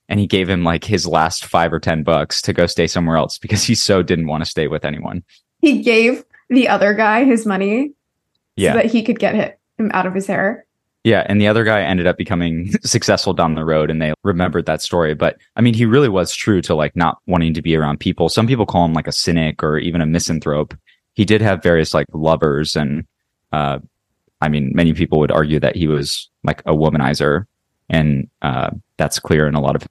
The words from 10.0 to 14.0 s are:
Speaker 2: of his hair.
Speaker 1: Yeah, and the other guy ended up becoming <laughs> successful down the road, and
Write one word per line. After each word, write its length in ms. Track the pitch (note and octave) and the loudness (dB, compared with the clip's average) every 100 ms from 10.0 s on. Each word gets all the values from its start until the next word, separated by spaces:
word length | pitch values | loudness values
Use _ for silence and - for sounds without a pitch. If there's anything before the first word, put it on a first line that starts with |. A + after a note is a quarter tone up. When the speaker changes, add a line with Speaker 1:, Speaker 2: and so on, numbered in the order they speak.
| F#3 | -4
Speaker 2:
of 80 | F#3+ | -4
his 100 | G3 | -4
hair. 400 | E3+ G3 B3 _ _ _ _ A2+ | -2 -2 -4 _ _ _ _ 2
Speaker 1:
Yeah, 200 | G2 - | 2 2
and 120 | G#2 | 2
the 80 | G#2 | 2
other 160 | G#2+ | 2
guy 180 | A2 G#2 | 2 2
ended 260 | D#2+ F#2 F2 | 2 2 0
up 100 | F2 | 0
becoming 540 | F2 F2 E2+ E2 F2+ - | -2 -2 -2 -4 -4 -4
<laughs> 60 | |
successful 500 | - A#2+ - F#2+ G2+ | -2 0 0 0 0
down 220 | F2 E2 D#2 | 0 0 0
the 80 | D#2+ | 0
road, 240 | D#2 D2+ | 0 0
and 120 | D#2+ | -2